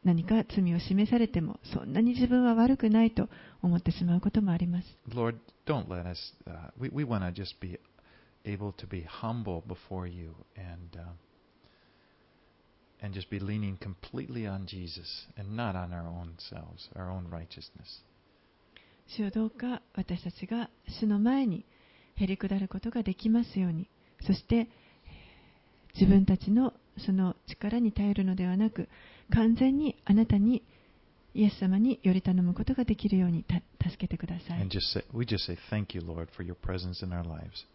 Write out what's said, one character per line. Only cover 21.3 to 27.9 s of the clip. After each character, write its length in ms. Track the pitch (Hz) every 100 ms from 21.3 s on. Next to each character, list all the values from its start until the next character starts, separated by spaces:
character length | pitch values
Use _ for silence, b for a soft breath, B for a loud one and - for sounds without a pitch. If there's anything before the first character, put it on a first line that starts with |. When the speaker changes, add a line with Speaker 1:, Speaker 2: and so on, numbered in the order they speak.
| 269 262
Speaker 1:
に 200 | 170 - b b b b
へ 120 | - 190
り 120 | 190
く 100 | 190
だ 100 | 196
る 100 | 190
こ 100 | 190
と 100 | 226
が 120 | 240
で 120 | 202
き 140 | 185 220
ま 160 | 226
す 140 | 240 -
よ 100 | 180
う 40 |
に、 180 | 160 180 _ b b -
そ 60 |
し 120 | 196
て、 240 | - 233 226 b b b b b b b b b b b b
自 120 | - 196
分 180 | 196
た 120 | 190 185
ち 120 | -
の 220 | 220 262 - _ -
そ 80 | -
の 220 | 190 185 - -
力 340 | - 208 226
に 120 | 233